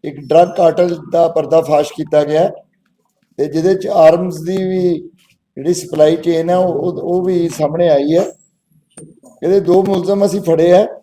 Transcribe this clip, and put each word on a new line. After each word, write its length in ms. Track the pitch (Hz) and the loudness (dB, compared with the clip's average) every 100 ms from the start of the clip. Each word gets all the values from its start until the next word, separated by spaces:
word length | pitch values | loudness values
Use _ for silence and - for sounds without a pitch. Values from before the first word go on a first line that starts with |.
ਇੱਕ 160 | 156 143 131 | -12 -12 2
ਡਰੱਗ 220 | 165 180 - | 4 4 2
ਕਾਰਟਲ 420 | 170 160 180 170 - | 0 2 -2 -2 -4
ਦਾ 160 | 170 165 | 0 2
ਪਰਦਾਫਾਸ਼ 640 | 165 151 160 151 151 151 | 0 0 0 2 0 0
ਕੀਤਾ 320 | - 151 151 | -6 -2 0
ਗਿਆ 160 | 147 151 | 2 0
ਹੈ 120 | 185 - _ _ _ _ _ _ _ - | 0 -4 _ _ _ _ _ _ _ -6
ਤੇ 100 | 151 | -4
ਜਿਹਦੇ 280 | 160 175 | 0 0
ਚ 120 | 185 185 | 0 0
ਆਰਮਜ਼ 500 | 190 160 170 180 156 160 | 2 2 0 -4 -8 -6
ਦੀ 100 | 190 | -6
ਵੀ 460 | 185 185 180 165 - _ _ _ _ - | -4 -2 -2 -4 -10 _ _ _ _ -8
ਜਿਹੜੀ 180 | 143 | -4
ਸਪਲਾਈ 420 | 175 - 151 151 160 | -4 -6 2 2 2
ਚੇਨ 340 | 170 165 165 | -2 -2 0
ਹੈ, 60 | 180 | 0
ਉਹ, 180 | 180 | 0
ਉਹ, 180 | 165 170 151 | -2 -4 -6
ਉਹ 220 | 170 180 | -4 -2
ਵੀ 240 | 185 175 170 | 0 -2 -2
ਸਾਹਮਣੇ 400 | 156 147 165 175 | -2 -4 0 2
ਆਈ 280 | 143 147 165 | 2 2 0
ਹੈ। 80 | 202 - _ _ _ _ _ - - _ _ _ | 0 -8 _ _ _ _ _ -20 -20 _ _ _
ਇਹਦੇ 180 | 160 196 | 0 0
ਦੋ 220 | 175 180 | 2 2
ਮੁਲਜ਼ਮ 440 | 190 190 185 202 202 | 2 -2 -2 0 0
ਅਸੀਂ 140 | 196 | -2
ਫੜੇ 320 | 165 165 170 | 0 2 4
ਹੈ। 140 | 180 226 - | 4 2 -6